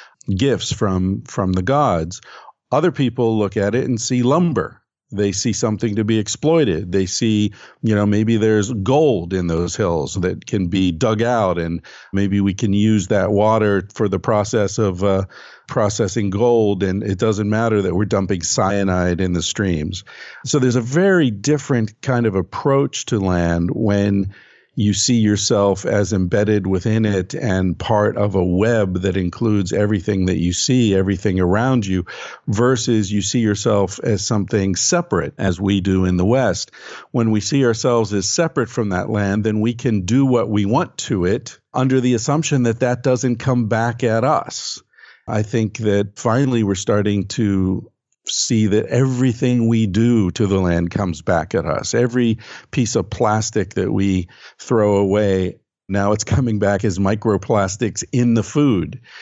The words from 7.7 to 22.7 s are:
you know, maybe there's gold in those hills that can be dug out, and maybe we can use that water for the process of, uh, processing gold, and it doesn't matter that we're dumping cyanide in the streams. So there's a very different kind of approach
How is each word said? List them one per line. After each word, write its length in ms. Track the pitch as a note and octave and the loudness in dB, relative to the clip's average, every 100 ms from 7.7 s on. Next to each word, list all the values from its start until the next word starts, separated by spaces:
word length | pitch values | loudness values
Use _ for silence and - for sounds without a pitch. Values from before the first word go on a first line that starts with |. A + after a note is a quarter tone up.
| - | -6
you 140 | A2+ G#2 | 0 2
know, 100 | G#2 | 2
maybe 320 | G#2 A2 A2 | 2 2 2
there's 340 | A2 G#2+ G2+ | 2 2 0
gold 600 | A2+ F#2+ C#3+ D#3 G2 E2+ | -2 2 2 4 0 -2
in 140 | F#2 E2+ | -2 0
those 280 | E2 F2 - | 0 -2 -2
hills 380 | F#2+ E2 C2+ | -2 0 -4
that 320 | G2 F2+ F2+ - | -4 -4 -4 -4
can 220 | G#2 F2+ | -4 0
be 240 | F#2+ F#2 | 0 0
dug 320 | E2 A#2+ G#2+ | 0 0 0
out, 340 | A#2 A#2+ G2 F2 | 0 2 0 0
and 240 | E2 E2 - - - | -4 -6 -10 -20 -6
maybe 260 | G2 G2+ G2+ | -2 0 2
we 140 | G2 | 0
can 200 | F#2+ A2 | 0 0
use 340 | G2+ A2 G#2+ F2+ | 2 2 2 2
that 240 | G#2 F#2+ | 0 2
water 560 | G2+ G#2+ A2 G#2+ G2 F#2+ - | 2 2 2 2 0 -2 -4
for 120 | G#2 | -2
the 120 | F#2+ | -2
process 580 | - G#2+ G2+ A2+ G2 G#2 | 0 0 0 0 -2 0
of, 260 | G#2 F2+ | -2 0
uh, 200 | G2 F#2+ G2 - - - - | 0 0 -2 -10 -20 -20 -6
processing 640 | C3 G#2 - G2+ A#2 G2+ | 0 0 0 -2 -2 -2
gold, 500 | G2+ A#2+ A#2 G#2 G2 | 0 2 4 2 0
and 220 | F#2+ G2 | 0 -2
it 160 | G#2+ F#2 | -2 0
doesn't 300 | A2+ G#2 G#2 | 0 0 0
matter 340 | A2 A#2 G#2+ | 0 2 2
that 120 | F#2+ F2+ | 0 0
we're 100 | G2+ | 0
dumping 360 | G2+ F#2+ F#2 | 0 0 -4
cyanide 800 | - - G2+ G2+ G2 F2+ F2+ F2 | -4 -2 0 0 0 0 0 0
in 120 | F#2 | 0
the 80 | F2 | -2
streams. 640 | - - G2 E2 D#2 F#2 - - - - C3 | -4 -2 -2 -2 -4 -8 -14 -20 -20 -16 -4
So 120 | D3 | 0
there's 180 | B2+ A#2+ | 2 0
a 60 | |
very 480 | A#2 D3+ G3 F#3 C3 | 0 2 4 4 2
different 720 | G2+ C3+ D3 - B2 G#2+ - | 0 -2 -2 0 0 -2 -4
kind 240 | - B2 A2+ | -2 0 0
of 80 | |
approach 720 | F#2+ E2+ - C#3+ | 0 -4 -2 0